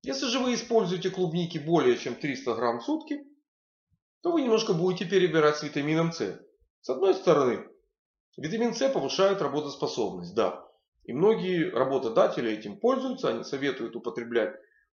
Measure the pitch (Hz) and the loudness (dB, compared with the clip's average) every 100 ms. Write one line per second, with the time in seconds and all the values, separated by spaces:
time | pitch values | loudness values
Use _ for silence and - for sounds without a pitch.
0 | - 269 277 254 247 233 - 226 185 180 | -6 -4 -2 0 0 -2 2 2 2 -2
1 | 185 185 180 170 165 160 147 165 127 117 | -4 -2 -2 0 -2 -4 2 4 6 4
2 | 135 117 156 131 - 113 120 120 - 302 | 0 -6 -6 -4 -4 0 0 -2 -2 -4
3 | - 285 - _ _ _ _ _ _ _ | -4 -10 -10 _ _ _ _ _ _ _
4 | _ _ 349 339 254 220 - 175 185 180 | _ _ -2 0 2 2 2 2 2 0
5 | 180 196 180 160 151 151 151 147 143 156 | 2 2 4 4 4 2 -4 -4 0 2
6 | 165 165 104 80 - _ _ _ - - | 2 0 -6 -6 -16 _ _ _ -6 0
7 | 381 - - 147 131 104 - - _ _ | 2 4 4 4 4 0 -6 -20 _ _
8 | _ _ _ - 147 214 233 - 269 254 | _ _ _ -12 -6 -2 -2 0 0 0
9 | 135 156 196 196 147 139 147 - 147 - | -2 2 2 2 -2 -2 -6 -6 -6 -2
10 | 107 90 87 101 98 82 - _ _ _ | -4 -4 -6 0 0 -2 -16 _ _ _
11 | - 120 190 202 180 175 151 117 135 135 | -10 0 2 2 0 0 0 0 0 0
12 | 127 113 208 - 120 107 104 98 233 262 | 0 2 2 2 -4 -4 -8 -2 0 0
13 | 262 240 143 113 - 139 139 127 117 117 | -2 -4 -4 -4 -6 -4 -4 -4 -8 -8
14 | 113 113 117 117 107 - _ _ _ | -8 -8 -2 0 0 -4 _ _ _